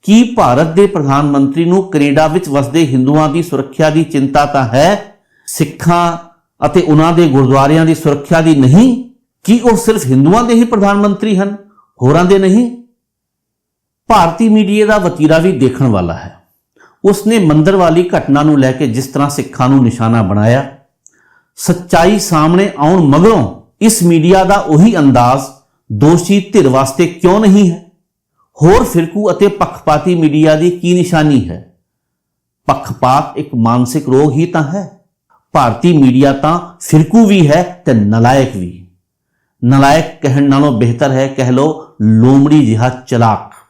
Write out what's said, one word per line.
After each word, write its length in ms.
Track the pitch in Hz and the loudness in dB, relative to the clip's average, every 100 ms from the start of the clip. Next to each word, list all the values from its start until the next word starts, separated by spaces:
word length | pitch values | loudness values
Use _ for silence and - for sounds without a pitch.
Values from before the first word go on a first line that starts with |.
ਕੀ 220 | - 220 | 4 2
ਭਾਰਤ 440 | 233 - 151 127 160 | 2 0 0 2 0
ਦੇ 200 | 165 202 | 2 0
ਪ੍ਰਧਾਨ 380 | 196 139 139 147 | 0 -2 -2 0
ਮੰਤਰੀ 400 | 143 139 165 170 | 0 -2 -2 0
ਨੂੰ 260 | 185 190 | 0 -2
ਕੈਨੇਡਾ 360 | 151 143 143 156 | -2 0 0 0
ਵਿੱਚ 220 | 170 175 | -2 -4
ਵਸਦੇ 360 | 143 120 156 151 | -4 -2 -2 0
ਹਿੰਦੂਆਂ 440 | 127 127 151 151 | 0 0 0 0
ਦੀ 140 | 160 | -4
ਸੁਰੱਖਿਆ 460 | 160 135 139 - 156 | -4 -6 -8 -2 -2
ਦੀ 140 | 156 | 0
ਚਿੰਤਾ 420 | 156 143 139 143 147 | -2 -4 -2 -2 0
ਤਾਂ 180 | 143 | -2
ਹੈ, 520 | 120 123 175 202 - _ _ _ - | -2 0 0 -2 -8 _ _ _ -18
ਸਿੱਖਾਂ 720 | - 147 - 165 175 170 170 - _ _ _ 143 | -8 -8 -4 -2 0 -2 -6 -16 _ _ _ -2
ਅਤੇ 160 | 175 | 0
ਉਹਨਾਂ 320 | 147 151 160 | 2 2 2
ਦੇ 140 | 170 165 | 2 2
ਗੁਰਦੁਆਰਿਆਂ 580 | 135 131 135 139 160 160 | 2 2 2 2 2 0
ਦੀ 100 | 156 | 0
ਸੁਰੱਖਿਆ 460 | 151 143 - 165 | -2 -4 -2 0
ਦੀ 140 | 160 147 | 2 2
ਨਹੀਂ? 540 | 127 165 254 233 - _ _ _ | 4 4 4 0 -8 _ _ _
ਕੀ 160 | - 233 | -2 2
ਉਹ 180 | 233 220 | 2 0
ਸਿਰਫ 280 | 220 220 131 | 0 -2 0
ਹਿੰਦੂਆਂ 380 | 131 143 214 | 2 2 2
ਦੇ 100 | 240 | 2
ਹੀ 100 | 233 | 0
ਪ੍ਰਧਾਨ 340 | 233 220 202 202 | 0 0 0 0
ਮੰਤਰੀ 400 | 208 196 214 190 | -2 -2 -2 -2
ਹਨ, 180 | 202 208 _ _ _ _ | -4 -8 _ _ _ _
ਹੋਰਾਂ 240 | 123 160 180 | 0 2 2
ਦੇ 140 | 196 | 2
ਨਹੀਂ? 440 | 190 208 240 - - _ _ _ _ _ _ _ _ _ _ _ - | 2 2 0 -8 -20 _ _ _ _ _ _ _ _ _ _ _ -2
ਭਾਰਤੀ 420 | 220 170 165 226 | 0 0 0 0
ਮੀਡੀਆ 360 | 214 202 208 214 | 0 0 -2 0
ਦਾ 120 | 208 | 0
ਵਤੀਰਾ 400 | 180 - 151 160 | -2 -2 0 2
ਵੀ 140 | 175 | 0
ਦੇਖਣ 340 | 143 127 - 135 | 0 -2 0 -2
ਵਾਲਾ 280 | 101 87 | -2 -4
ਹੈ। 220 | 82 90 - _ _ _ _ _ _ 196 | -8 -14 -20 _ _ _ _ _ _ -2
ਉਸ 220 | 196 214 | 0 0
ਨੇ 120 | 226 | 0
ਮੰਦਿਰ 360 | 165 151 156 190 | 2 2 2 2
ਵਾਲੀ 340 | 175 160 175 170 | 2 0 0 -4
ਘਟਨਾ 260 | - 143 | 0 0
ਨੂੰ 160 | 151 147 | 2 2
ਲੈ 120 | 131 | 0
ਕੇ 160 | 131 139 | -2 -4
ਜਿਸ 200 | 113 131 | -4 -6
ਤਰ੍ਹਾਂ 220 | 143 143 | -4 -4
ਸਿੱਖਾਂ 400 | 143 - - 127 | -6 -10 -4 0
ਨੂੰ 140 | 135 | 2
ਨਿਸ਼ਾਨਾ 380 | 117 - 113 117 | 0 -2 -2 0
ਬਣਾਇਆ, 580 | 95 101 107 127 135 - _ _ _ _ _ _ _ - | -2 0 0 0 -4 -16 _ _ _ _ _ _ _ -10
ਸੱਚਾਈ 580 | - 175 - 170 170 208 | -4 -4 -2 0 2 0
ਸਾਹਮਣੇ 520 | - 160 156 175 202 - | -2 0 0 0 -2 -2
ਆਉਣ 240 | 147 190 | 0 2
ਮਗਰੋਂ 600 | 143 147 202 208 107 - _ _ | 2 4 4 2 -2 -10 _ _
ਇਸ 220 | 220 220 | -2 0
ਮੀਡੀਆ 400 | 175 165 170 190 | 0 2 2 2
ਦਾ 120 | 190 202 | 2 -2
ਉਹੀ 420 | 156 156 220 190 | 0 2 2 2
ਅੰਦਾਜ਼ 460 | 139 120 123 139 - - _ _ _ | 2 2 2 0 -6 -20 _ _ _
ਦੋਸ਼ੀ 580 | 104 143 170 175 202 190 | 0 2 2 0 -2 0
ਧਿਰ 160 | 214 139 | 0 2
ਵਾਸਤੇ 380 | 131 135 - 170 | 0 -2 -2 -4
ਕਿਉਂ 320 | - 180 202 | 0 0 2
ਨਹੀਂ 320 | 214 202 185 | 2 4 2
ਹੈ? 200 | 165 - _ _ _ _ _ _ - | -2 -14 _ _ _ _ _ _ 0
ਹੋਰ 220 | 156 208 | 2 2
ਫਿਰਕੂ 480 | 233 170 165 208 208 | 0 -4 -4 -4 -4
ਅਤੇ 160 | - 202 | 0 -2
ਪੱਖਪਾਤੀ 680 | - 180 - - 151 165 175 | -2 -8 -6 -4 -2 -2 -2
ਮੀਡੀਆ 400 | 156 151 156 156 | 0 2 2 2
ਦੀ 160 | 175 | 0
ਕੀ 220 | 175 175 | -2 -2
ਨਿਸ਼ਾਨੀ 560 | 180 175 165 151 135 85 | -2 0 0 2 0 -2
ਹੈ? 260 | 92 - _ _ _ _ _ _ _ _ _ - | -12 -18 _ _ _ _ _ _ _ _ _ -6
ਪੱਖਪਾਤ 720 | - - 117 127 135 156 156 | -6 -8 -4 0 0 -2 -10
ਇੱਕ 180 | 143 123 | -8 -2
ਮਾਨਸਿਕ 540 | 113 123 123 156 143 | 0 0 -2 -4 0
ਰੋਗ 220 | 131 151 | 0 2
ਹੀ 140 | 131 175 | -2 -2
ਤਾਂ 180 | 175 | -4
ਹੈ। 420 | 147 190 185 _ _ _ _ _ _ | -4 -8 -10 _ _ _ _ _ _
ਭਾਰਤੀ 460 | 151 123 107 175 156 | -2 -2 0 0 2
ਮੀਡੀਆ 360 | 131 127 139 | 2 4 0
ਤਾਂ 260 | 135 151 170 - - | 0 -2 -4 -8 -18
ਫਿਰਕੂ 460 | - 156 156 226 214 | -2 0 2 2 2
ਵੀ 220 | 196 147 | 2 2
ਹੈ 360 | 156 180 - - | 2 -2 -6 -2
ਤੇ 80 | |
ਨਲਾਇਕ 640 | 117 101 113 120 139 120 101 | 0 0 0 2 2 0 -6
ਵੀ। 320 | 90 90 92 _ _ _ _ _ _ _ 123 | -12 -14 -20 _ _ _ _ _ _ _ 0
ਨਲਾਇਕ 400 | 135 139 156 156 - | 2 2 2 -2 -6
ਕਹਿਣ 280 | 139 135 143 | -4 0 0
ਨਾਲੋਂ 220 | 139 147 | 2 0
ਬਿਹਤਰ 400 | 117 120 120 139 | 0 -2 -2 -2
ਹੈ 160 | 131 135 | -2 -4
ਕਹਿ 240 | 135 123 | -4 -2
ਲਓ 360 | 127 151 151 - _ | 0 -2 -4 -14 _
ਲੋਮੜੀ 640 | 107 110 123 139 147 151 117 | 0 2 4 4 4 2 2
ਜਿਹਾ 240 | 110 123 | 0 -2
ਚਲਾਕ। 640 | - - 120 117 101 - - | -4 -6 -2 0 -2 -8 -20